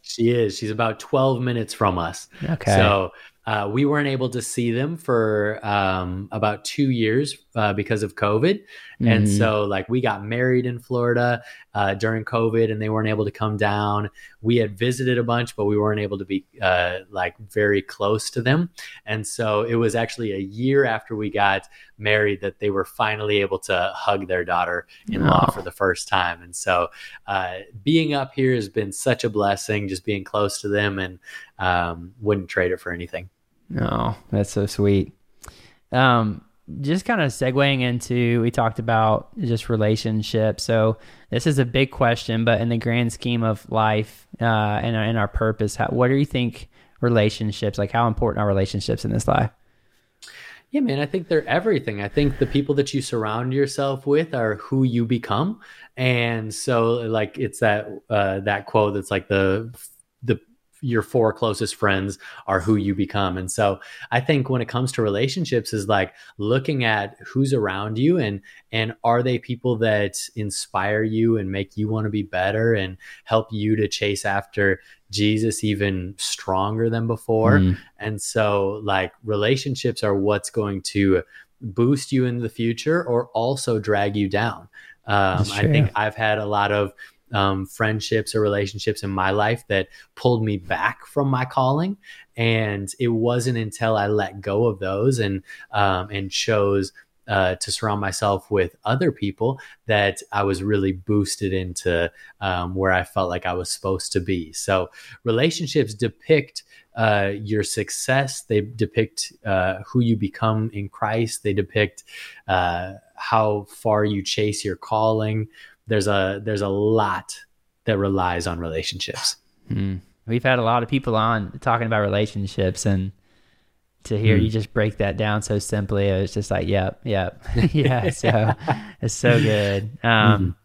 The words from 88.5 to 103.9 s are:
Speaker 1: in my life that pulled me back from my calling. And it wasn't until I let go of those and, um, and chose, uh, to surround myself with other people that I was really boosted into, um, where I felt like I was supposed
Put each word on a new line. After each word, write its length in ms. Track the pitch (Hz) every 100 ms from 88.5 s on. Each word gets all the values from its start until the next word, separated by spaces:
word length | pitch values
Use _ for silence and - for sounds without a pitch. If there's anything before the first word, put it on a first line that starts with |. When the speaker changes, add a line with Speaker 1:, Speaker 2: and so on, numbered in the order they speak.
| 101 98 104 110 104
Speaker 1:
in 60 | 98
my 200 | 95 95
life 340 | 101 104 117 -
that 200 | 98 92 - - -
pulled 280 | 127 120
me 140 | 110 101
back 480 | 90 87 98 - -
from 220 | - 139
my 180 | 127 127
calling. 500 | - 131 143 180 202 - - - -
And 540 | 117 113 110 101 98 -
it 80 | 120
wasn't 480 | 113 120 120 120 117
until 400 | 110 - 113 110
I 100 | 101
let 360 | 104 95 98
go 240 | 98 98 117
of 140 | 98
those 380 | 95 98 120 127
and, 240 | 104 98 - - -
um, 360 | 107 101 92 95
and 200 | 101 98
chose, 640 | - - 107 101 101 95 - _ _ -
uh, 260 | 101 92
to 180 | 92 -
surround 300 | - 110 104
myself 480 | 98 92 104 98 -
with 260 | 101 87 _
other 260 | 104 127 180
people 460 | - 101 - 113 131 - - -
that 340 | 104 101 95 -
I 100 | 104
was 200 | 98 95
really 300 | 95 104 98
boosted 640 | 92 90 104 98 - 98
into, 580 | 95 92 87 92 85 85 - - _
um, 320 | 98 90 90
where 180 | 95 95
I 100 | 92
felt 260 | 90 - 92
like 160 | 87 90
I 80 |
was 160 | 90 90
supposed 420 | - 95